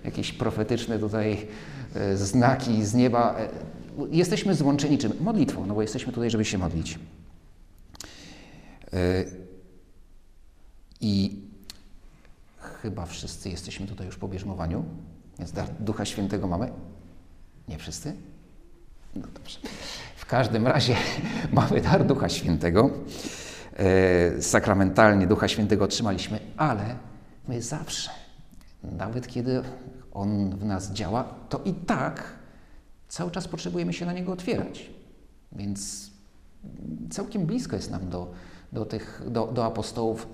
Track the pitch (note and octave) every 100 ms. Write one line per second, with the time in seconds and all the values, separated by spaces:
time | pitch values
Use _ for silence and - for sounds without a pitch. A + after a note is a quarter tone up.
0 | - - - - A2+ G#2+ G#2+ A#2 - A2
1 | G#2+ A2 G#2+ G#2 - - - - - -
2 | G2+ F#2+ G2 B2+ A#2+ C3 A#2+ A2 G#2+ A#2+
3 | B2 A#2+ A#2 - G#2+ - - - - -
4 | C#3+ D#3+ E3+ G#3 G3+ D#3 C#3 C#3+ D3+ C#3+
5 | A2+ - F#3 A3 B2+ - F#2+ G#2 G#2+ -
6 | - A#2+ A#2 A2 G#2+ G2 F2 E2 D#2 -
7 | - - - - - - - - - -
8 | - - - - - - - - - F#2
9 | F2+ F#2 F#2 - - - - - - -
10 | - - - - - - - - - -
11 | A2 G2 G2 - - - - - - -
12 | - - - - - - - D#2+ A2 F#2+
13 | E2 D#2+ - - G2+ E2 - - G2 G#2
14 | F#2 - G2+ F#2 G2+ F2 E2 E2+ - -
15 | - - - - E2+ G2 - - G#2+ G#2+
16 | G2+ - G2 G#2 F#2+ F2 B2+ - - -
17 | - - - - - - - D#2 - D#2+
18 | - F#3+ - - - - - - - -
19 | - - - - - - - - - -
20 | - - - B2 A#2 A2 A#2+ C#3+ B2 A#2+
21 | - - - - - - - G#3+ - G3
22 | G3 C#3 F#2 - - D#2+ E2+ F2 C3+ -
23 | - - - - - - - - F#2+ F#2
24 | F#2 F2+ F2 - - A2 A2 G2 F#2 -
25 | A2 G2+ F#2 G2+ G2+ - G#2 G2+ F#2+ -
26 | A2+ F2+ - G#2+ - - D3+ G#2+ G#2+ B2+
27 | - - - - - A#2+ A2+ D3+ D3+ -
28 | - - - - - - - - - E2
29 | G2 A#2+ B2 B2 B2 B2+ - - - -
30 | - G2+ G2+ G2+ G2 F#2 G#2 F#2+ - G2
31 | F2 A2+ - - - E3 G3 D#3+ - D3+
32 | C#3+ D#3+ - - - - - - - -
33 | - - F3 F3+ E3 E3 F3 F3 F3 E3+
34 | F3 F3+ F3+ F3+ - A#2 E2 - - -
35 | - - - - - F2 G2+ G2+ - -
36 | - - - - - - G#3 - - -
37 | - - G3 G#3 D#3+ B3 - G2+ - F#2+
38 | F#2 F2+ F2+ - - - - - G#2+ A2
39 | - - - A2+ A2 B2 A2+ - G#2+ -
40 | A2+ A2 -